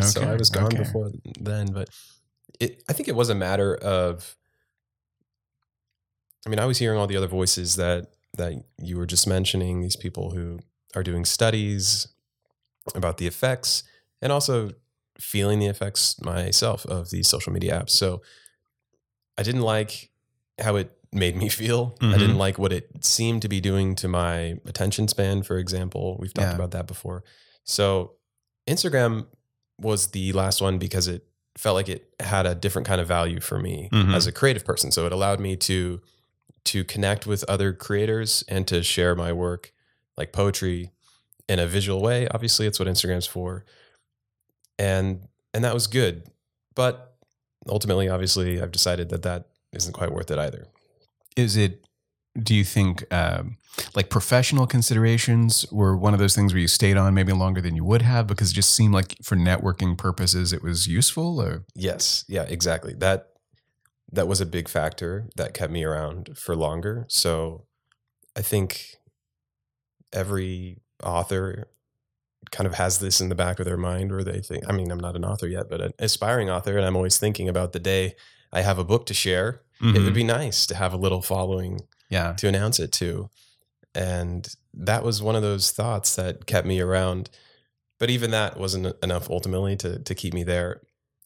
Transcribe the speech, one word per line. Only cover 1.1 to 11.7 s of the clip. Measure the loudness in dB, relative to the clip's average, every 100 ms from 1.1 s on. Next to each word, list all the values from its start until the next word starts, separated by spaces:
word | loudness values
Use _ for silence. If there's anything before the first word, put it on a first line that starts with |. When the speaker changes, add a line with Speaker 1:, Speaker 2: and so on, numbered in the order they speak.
| -8 -14 -10
Speaker 1:
then, | -6 -4 -2
but | -4 -8 -12 -20 _ _ _ _ -6
it, | -6 -6 -6
I |
think | -4 -2
it | 2
was | 2
a |
matter | 2 2 2 0
of, | 0 0 2 2 -2 -12 -20 _ _ _ _ _ _ _ _ _ _ _ _ _ _ _ _ _ _ _ _ -4
I |
mean, | 0
I | 2
was | 2
hearing | 2 2
all | 0
the | 0
other | 0
voices | 0 0 0 0 0
that, | 2 0 -4 _ _ -6
that | -6 -6 -14 -14
you | -8 -6
were | -2
just | 0 2
mentioning, | 2 2 0 -2 -2
these | -4 -4
people | -6 -8 -8
who | -6 -8 -12 -16 _ _
are | -6
doing | -4 -2
studies | -2 2 2 2 -2